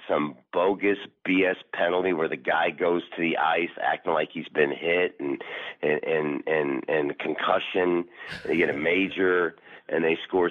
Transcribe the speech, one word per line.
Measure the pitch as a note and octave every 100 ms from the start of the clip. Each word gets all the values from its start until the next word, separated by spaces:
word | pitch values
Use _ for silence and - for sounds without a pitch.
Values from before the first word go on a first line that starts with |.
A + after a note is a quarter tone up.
| -
some | E2 D2 C2 _
bogus | F2 F#2 F#2+ G2 G2 - _ -
B | F#2 F#2
S | F#2 -
penalty | - F2 F2+ F#2
where | E2 D#2+
the | D2
guy | E2+ E2 F2
goes | D2+ F2 F2 - -
to |
the | E2 D#2+
ice | D#2+ E2+ E2+ -
acting | C#2 D#2+ F2+
like | D#2+ D#2
he's | E2 D2+
been | D#2 D2
hit | C2+ D#2+ F2 F2+ -
and, | C#2+ C2+ - - - -
and, | D#2 D2+ -
and, | D#2+ D2+ C#2+ -
and, | D#2 C#2+ C2+ -
and | D#2 D2 C#2+
concussion. | D#2 D#2 - F#2+ - F#2+ F2+ F2 E2+ - - - -
They | E2
get | D#2+
a |
major, | C#2+ D#2+ F#2 F#2+ F#2 F#2 F2+ E2+ - - - -
and | D#2
they | E2 E2 -
score | F#2 F2